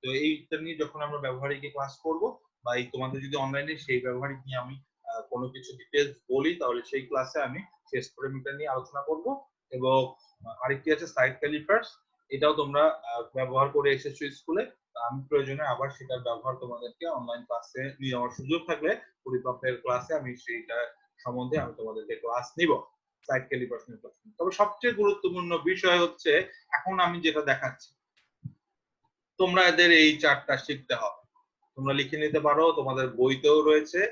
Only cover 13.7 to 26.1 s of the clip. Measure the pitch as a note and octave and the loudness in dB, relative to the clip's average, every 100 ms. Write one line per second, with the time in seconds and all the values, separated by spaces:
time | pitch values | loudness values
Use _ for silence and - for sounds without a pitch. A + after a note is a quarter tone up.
13.7 | D3 C#3 C3 C#3+ - C#3+ C3+ - F3 B3 | 4 4 2 -2 -8 -10 -10 -4 -2 -2
14.7 | _ _ - B2 C3 C3+ D3 C3+ C#3 D3 | _ _ -8 -6 -6 0 0 0 -4 -4
15.7 | A#2+ C3+ - C3 B2+ B2 A2+ B2+ B2 B2 | -2 -4 -6 -8 -6 -4 -4 -4 -6 -8
16.7 | A#2+ A#2+ - E3+ C#3+ A#2+ A#2+ B2 A#2 - | -10 -12 -8 -6 -6 -6 -10 -6 -8 -8
17.7 | - C3+ C3+ C3+ B2 A#2+ - C3+ E3 E3 | -10 -10 -6 -6 -2 -4 -6 -4 -4 -2
18.7 | D#3 D#3 A3+ - _ C3 B2+ B2+ B2 C3 | -2 0 -2 -6 _ -6 -4 -4 -4 -4
19.7 | B2 B2+ B2 - D#3 C3 B2 - A#2 A2+ | -4 -2 -2 -2 -4 -4 -12 -10 -10 -6
20.7 | A#2+ A#2+ - _ _ B2 B2 B2+ D#3 A#2+ | -6 -6 -10 _ _ -8 -6 -2 -4 -4
21.7 | A2 A2 A2 A2 A2+ A#2 A#2+ B2 - E3+ | -8 -10 -10 -8 -8 -4 -4 -6 -2 2
22.7 | D3 - _ _ _ - C3 C3 B2+ B2 | 2 -2 _ _ _ -2 -2 -2 -6 -4
23.7 | A#2+ - A2+ - _ - _ F3 G3 G#3 | -8 -12 -20 -20 _ -20 _ -4 2 0
24.7 | - B3 G3+ G#3 G3+ F#3 F3+ F3 E3+ D3 | 2 -2 2 2 2 -2 -4 -2 0 0
25.7 | F#3 F#3 F3 F3 | 2 4 4 4